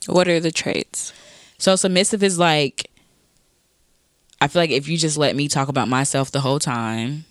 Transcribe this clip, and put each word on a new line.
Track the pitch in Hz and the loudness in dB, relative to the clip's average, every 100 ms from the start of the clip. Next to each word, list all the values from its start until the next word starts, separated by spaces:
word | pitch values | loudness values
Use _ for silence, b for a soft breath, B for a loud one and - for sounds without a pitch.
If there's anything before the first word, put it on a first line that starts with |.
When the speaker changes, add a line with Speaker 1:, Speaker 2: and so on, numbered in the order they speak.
| - | -2
Speaker 1:
What | 180 180 | 2 2
are | 165 | 2
the | 165 | 0
traits? | - - 85 - - - B B B B - | -2 -4 -4 -6 -10 -10 B B B B -2
Speaker 2:
So | 190 185 | 0 2
submissive | 190 180 196 214 | 2 2 2 2
is, | 196 175 | 2 4
like, | 175 151 139 - - _ _ _ _ _ _ _ _ _ _ _ _ _ _ _ | 4 4 0 -4 -12 _ _ _ _ _ _ _ _ _ _ _ _ _ _ _
I | 143 | 0
feel | 175 | 2
like | 165 | 2
if | 127 143 | 0 -2
you | 165 | -2
just | 156 151 | -2 0
let | 143 127 | 0 0
me | 143 | -2
talk | 143 135 | 0 0
about | 139 107 | 0 0
myself | 127 139 139 135 | 0 0 -2 -2
the | 139 | -2
whole | 135 143 | -2 -2
time | 143 120 110 113 120 151 160 | -2 -4 -4 -4 -4 -6 -12